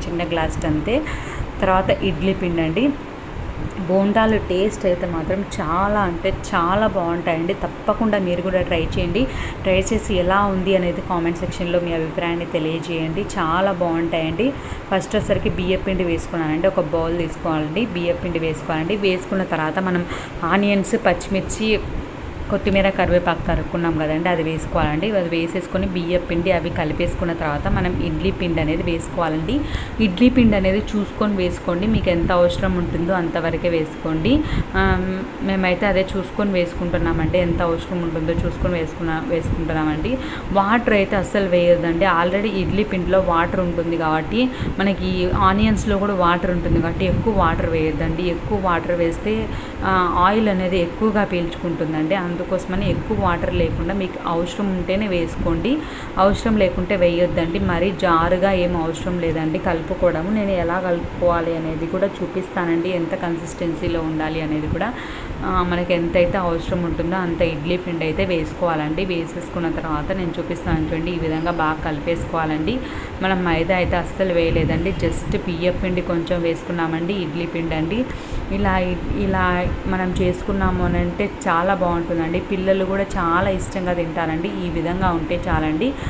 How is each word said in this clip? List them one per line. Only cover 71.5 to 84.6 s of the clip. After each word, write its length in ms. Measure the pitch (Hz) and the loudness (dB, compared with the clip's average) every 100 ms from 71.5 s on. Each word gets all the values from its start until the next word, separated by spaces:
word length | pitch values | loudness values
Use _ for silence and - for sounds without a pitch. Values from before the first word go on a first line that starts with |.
బాగా 280 | 170 156 156 | 0 0 -2
కలిపేసుకోవాలండి. 960 | 170 151 151 170 - 165 156 156 156 254 - - - - | -4 -4 -2 -2 -2 -2 -2 -2 -2 -2 -4 -8 -8 -4
మనం 220 | 190 185 | 0 0
మైదా 320 | 180 160 165 185 | 2 2 2 2
అయితే 200 | 175 175 | 2 0
అస్సలు 360 | 160 - 190 | -2 -2 0
వేయలేదండి, 580 | 170 165 165 160 165 180 | 2 2 2 2 0 0
just 440 | 190 170 - - 202 | 0 0 -2 -2 -2
బియ్య 340 | - 165 180 | -2 -2 0
పిండి 300 | 175 185 170 | 0 0 -2
కొంచెం 420 | 165 170 165 180 | 0 -2 0 0
వేసుకున్నామండి, 720 | 170 165 - 175 165 165 170 | 0 -2 -4 -2 -2 0 -2
ఇడ్లీ 320 | 202 156 160 170 | -2 -2 -4 -4
పిండి 280 | 170 165 | -4 -2
అండి. 300 | 160 160 214 262 - - - - | -2 0 0 -2 -6 -6 -6 -4
ఇలా 260 | 196 196 185 | 0 0 2
ఇ-, 400 | 180 175 - 180 | 0 -2 -2 -2
ఇలా 480 | 196 190 185 180 175 - - | 0 0 2 0 0 -2 -2
మనం 280 | 185 185 180 | -2 0 0
చేసుకున్నాము 640 | 180 175 - 196 185 180 | 0 0 -2 0 0 2
అని 140 | 175 175 | 2 2
అంటే 320 | 175 170 202 - 196 | 0 0 -4 -2 0
చాలా 260 | 165 180 | 2 2
బాగుంటుందండి. 560 | 190 175 170 170 170 160 175 - | 2 2 0 0 -2 0 -2 -2
పిల్లలు 340 | 190 185 190 | 0 2 2
కూడా 180 | 185 196 | 2 0
చాలా 480 | 196 202 170 170 196 | -2 -2 0 2 2
ఇష్టంగా 420 | 185 - 196 180 | 0 -2 -4 -2
తింటారండి. 560 | 175 165 160 165 160 196 | 0 -2 -2 -2 -2 -2
ఈ 220 | 196 | -4